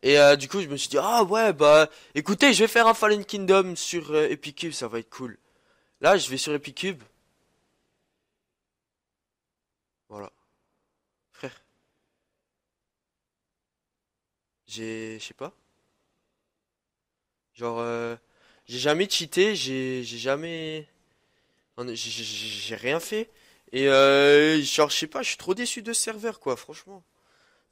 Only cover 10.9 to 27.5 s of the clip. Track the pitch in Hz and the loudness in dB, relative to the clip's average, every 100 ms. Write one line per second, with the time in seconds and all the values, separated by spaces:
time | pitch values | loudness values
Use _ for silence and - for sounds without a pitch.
10.9 | _ _ _ _ _ 135 - _ _ _ | _ _ _ _ _ -18 -18 _ _ _
11.9 | _ _ _ _ _ _ _ _ _ _ | _ _ _ _ _ _ _ _ _ _
12.9 | _ _ _ _ _ _ _ _ _ _ | _ _ _ _ _ _ _ _ _ _
13.9 | _ _ _ _ _ _ _ _ 104 113 | _ _ _ _ _ _ _ _ -14 -12
14.9 | 113 110 110 - - 143 _ _ _ _ | -12 -12 -14 -18 -16 -18 _ _ _ _
15.9 | _ _ _ _ _ _ _ _ _ _ | _ _ _ _ _ _ _ _ _ _
16.9 | _ _ _ _ _ _ _ 117 117 117 | _ _ _ _ _ _ _ -8 -6 -6
17.9 | 117 117 117 _ _ _ _ _ 123 135 | -6 -8 -10 _ _ _ _ _ -4 -2
18.9 | 156 196 - 165 - 202 202 131 131 131 | 0 0 -4 -4 0 0 0 -6 -6 -6
19.9 | 127 120 117 120 139 165 165 156 156 147 | -8 -10 -10 -4 -4 -6 -10 -10 -12 -16
20.9 | _ _ _ _ _ _ _ _ - 123 | _ _ _ _ _ _ _ _ -14 -12
21.9 | 117 113 113 110 107 113 107 - 110 120 | -10 -10 -10 -10 -10 -10 -10 -10 -8 -4
22.9 | 156 165 214 226 _ _ _ _ 127 139 | -4 -4 -8 -8 _ _ _ _ -2 2
23.9 | 135 139 139 143 147 151 156 139 - 147 | 6 6 6 6 6 6 2 0 0 2
24.9 | - 160 135 127 - - 190 240 - 220 | 0 -6 -8 -8 -8 -6 -6 -6 -8 -6
25.9 | 233 - 214 226 220 - 123 - 156 - | -6 -6 -8 -10 -8 -8 -8 -10 -20 -20
26.9 | 196 _ _ _ _ _ | -20 _ _ _ _ _